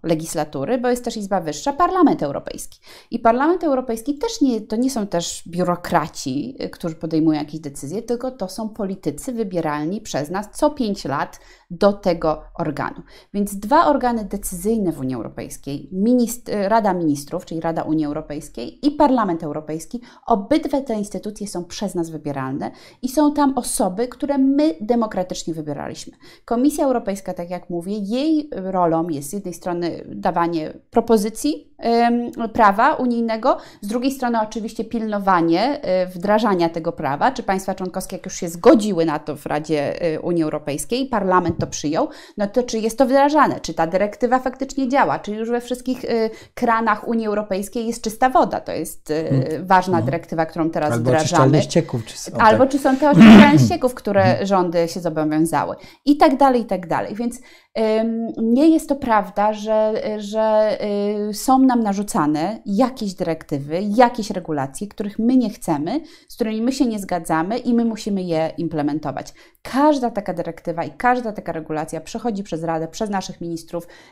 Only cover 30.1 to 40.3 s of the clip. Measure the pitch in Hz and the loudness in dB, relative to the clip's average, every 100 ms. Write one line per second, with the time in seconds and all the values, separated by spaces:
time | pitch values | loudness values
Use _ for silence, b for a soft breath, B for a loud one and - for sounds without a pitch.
30.1 | 202 196 170 170 165 156 - _ 233 233 | -4 -2 0 0 0 -4 -10 _ -2 2
31.1 | 226 214 - 294 320 - - - 233 240 | 2 2 -4 -4 -4 -8 -8 0 2 2
32.1 | 240 240 - 226 220 208 196 262 - 254 | 2 -2 -6 -6 4 4 6 2 2 0
33.1 | 233 226 220 240 339 B B 202 233 269 | 0 0 0 0 0 B B -4 -2 -2
34.1 | 269 240 233 214 226 202 - 220 233 220 | -2 -2 0 -2 -4 -8 -6 -6 -4 -4
35.1 | 208 196 180 165 165 240 285 - 185 180 | -2 2 4 4 4 2 -2 0 0 0
36.1 | 180 196 214 220 185 165 170 165 165 143 | -4 2 4 4 2 2 0 -6 -4 -2
37.1 | 151 226 247 202 190 190 190 180 185 - | 2 0 0 -2 -2 -2 -6 -4 -6 -8
38.1 | 185 190 - 175 170 233 226 208 175 165 | -10 -10 -8 -8 4 8 8 6 0 2
39.1 | 151 151 139 156 147 156 156 139 - 170 | 0 -4 -10 -4 -4 -2 -2 0 -2 -2
40.1 | 156 - | -2 -2